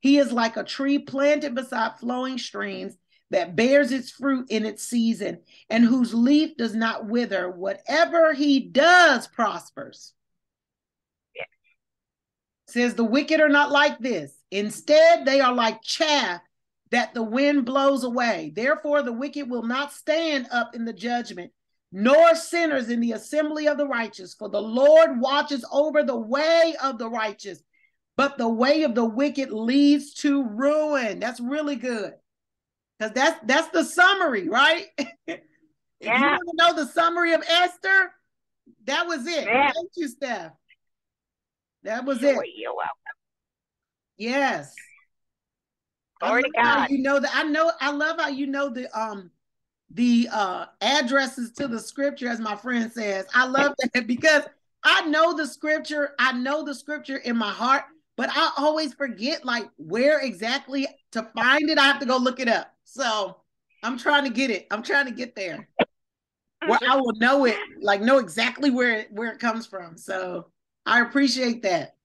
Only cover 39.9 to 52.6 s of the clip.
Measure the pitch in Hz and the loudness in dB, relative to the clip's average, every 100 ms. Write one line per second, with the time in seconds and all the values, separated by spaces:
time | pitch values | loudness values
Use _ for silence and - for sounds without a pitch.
39.9 | - 302 - 262 220 165 147 _ _ _ | -8 -8 -8 -8 -8 -10 _ _ _ _
40.9 | _ _ _ _ _ _ _ _ _ 190 | _ _ _ _ _ _ _ _ _ -10
41.9 | 220 254 262 277 247 - - - - - | -8 -6 0 2 2 -2 -10 -10 -6 -8
42.9 | - 831 - _ _ _ _ _ _ _ | -8 -16 -20 _ _ _ _ _ _ _
43.9 | _ _ _ 220 262 269 185 143 - - | _ _ _ -4 -2 -2 -2 -8 -20 -20
44.9 | _ _ _ _ _ _ _ _ _ _ | _ _ _ _ _ _ _ _ _ _
45.9 | _ _ _ 170 233 269 233 240 285 269 | _ _ _ -2 0 0 0 2 2 0
46.9 | 277 269 277 269 269 311 302 330 320 269 | -2 0 0 0 -2 -2 0 0 0 -4
47.9 | 294 302 330 302 269 285 277 285 240 254 | -2 -4 -2 -4 -4 -6 -4 -6 -6 -10
48.9 | 220 220 202 180 _ _ _ _ _ _ | -8 -8 -8 -16 _ _ _ _ _ _
49.9 | 165 240 233 240 220 196 180 - _ 208 | -2 2 4 2 -2 -4 -4 -10 _ 0
50.9 | 285 247 277 262 254 233 - 277 226 208 | 0 2 0 0 -6 -12 -8 -6 -6 -10
51.9 | - 277 285 247 233 220 208 | -4 -4 -4 -8 -6 -6 -8